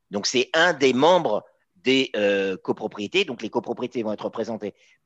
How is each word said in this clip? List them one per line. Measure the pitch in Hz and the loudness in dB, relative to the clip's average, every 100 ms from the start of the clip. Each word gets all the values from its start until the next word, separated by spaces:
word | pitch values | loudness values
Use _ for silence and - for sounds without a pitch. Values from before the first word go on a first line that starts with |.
| _ | _
Donc, | 101 98 | -6 -2
c'est | 123 123 | -2 0
un | 165 175 | 2 2
des | 156 135 | 4 2
membres | 123 151 180 143 104 - _ _ _ | 4 6 4 2 -2 -4 _ _ _
des, | - 135 135 107 | 0 2 0 0
euh, | 101 101 98 92 | 2 2 0 -4
copropriétés. | - 110 107 - 101 185 | -4 -4 -6 -8 -4 -2
Donc, | 190 123 | -2 -4
les | 110 | -4
copropriétés | 120 - 113 120 127 | -4 -4 -6 -4 -4
vont | 107 | -4
être | 104 | -4
représentées | 107 - 113 110 104 - _ _ | -6 -6 -6 -6 -8 -12 _ _